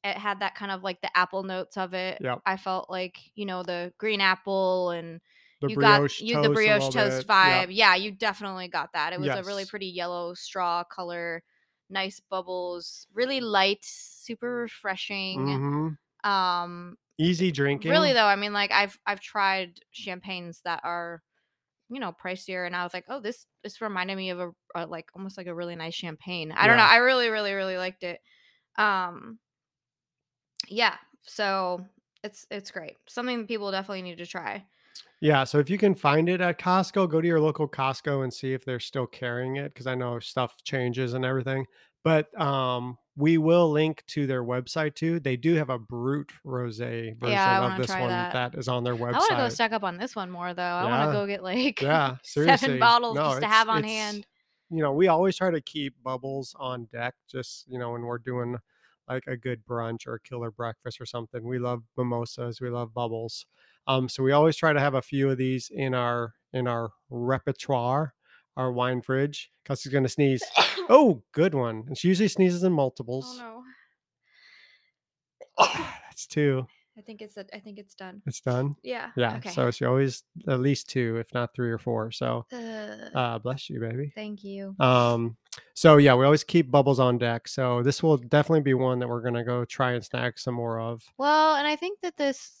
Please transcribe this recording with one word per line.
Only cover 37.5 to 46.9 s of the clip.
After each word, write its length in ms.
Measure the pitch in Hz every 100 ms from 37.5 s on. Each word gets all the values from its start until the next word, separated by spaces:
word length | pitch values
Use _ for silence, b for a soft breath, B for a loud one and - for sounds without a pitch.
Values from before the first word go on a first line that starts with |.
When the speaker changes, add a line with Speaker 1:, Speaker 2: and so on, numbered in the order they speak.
| 151 151
Speaker 2:
Costco 540 | - 135 131 - 139
and 80 | 131
see 220 | - 135
if 100 | 131
they're 160 | - 123
still 260 | - 139 123
carrying 500 | - 123 120 127 135
it, 180 | 143
'cause 120 | - 127
I 80 |
know 240 | 127 123 120
stuff 440 | - - 123 -
changes 500 | - 135 123 120 127
and 100 | 123
everything. 420 | 127 131 127 135 131 b b _
But, 320 | 160 156 151 214
um, 580 | 151 139 127 123 123 123 _
we 220 | - 151 165
will 320 | 156 175 170
link 340 | 151 156 156 -
to 180 | - 139
their 160 | 131
website 520 | 120 123 123 165 151
too. 260 | - 165 170
They 160 | 135 127
do 180 | 151 170
have 120 | 139
a 100 | 127
brut 500 | 110 120 123 143 143 - 143
rosé 680 | 127 120 110 120